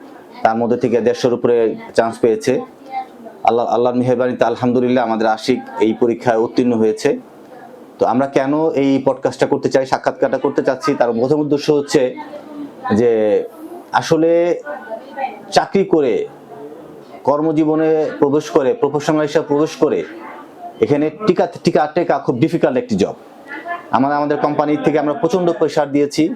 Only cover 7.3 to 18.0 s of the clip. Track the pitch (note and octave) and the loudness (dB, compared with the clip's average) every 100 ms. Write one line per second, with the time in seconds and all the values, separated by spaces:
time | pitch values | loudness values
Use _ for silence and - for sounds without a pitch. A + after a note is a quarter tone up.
7.3 | - - - - - - - F#2 A#2+ C#3 | -20 -20 -20 -20 -20 -12 -2 0 0 0
8.3 | D3 C3+ D3+ D#3+ C3+ C#3 C3+ C3 F3 B2+ | 0 0 0 0 2 2 2 0 0 -2
9.3 | - C3+ C#3 C3 C3+ C3+ B2+ C#3 B2+ C3+ | 0 0 0 0 0 0 -2 -2 0 0
10.3 | C3 - C3 - C3 - C#3 A#2+ A2+ C3 | 0 -2 0 0 0 -2 0 0 2 0
11.3 | D3+ D3 C#3+ - D3+ C#3+ D3+ B2+ - - | 0 0 0 2 0 2 2 0 -4 -14
12.3 | - - - - - - G#2 A#2+ A2+ G#2+ | -16 -16 -14 -14 -10 -2 2 4 4 2
13.3 | G2+ - - - - - A2+ - D#3+ E3 | 2 -2 -10 -16 -16 -4 -2 2 2 4
14.3 | E3+ F3 E3 - - - A3+ - - - | 4 2 0 -6 -12 -10 -14 -12 -8 -8
15.3 | - - - D#3 G3 F#3+ E3 B2+ F#2+ - | -10 0 0 2 0 2 2 2 0 -2
16.3 | - - - - - - - - - C3 | -10 -20 -18 -18 -18 -20 -20 -20 -6 -2
17.3 | D3 D#3+ D#3 D3+ D#3 D#3 D#3 | 0 0 0 2 2 2 0